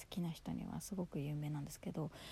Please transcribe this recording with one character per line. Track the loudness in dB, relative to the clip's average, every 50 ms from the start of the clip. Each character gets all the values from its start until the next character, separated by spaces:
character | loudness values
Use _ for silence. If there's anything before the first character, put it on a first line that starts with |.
| -4 -4
き | 0 2
な | 2 2
人 | 0 -2 -2 -2
に | 0 0 0
は | 0 -2 -2
す | -2 -2 0
ご | 0 0
く | 0 2 0
有 | 2 2 2
名 | 2 2 2
な | 2 2
ん | 0
で | -2
す | -4 -4
け | -4 -2
ど、 | 2 2 2 0 0 -4 -10 -10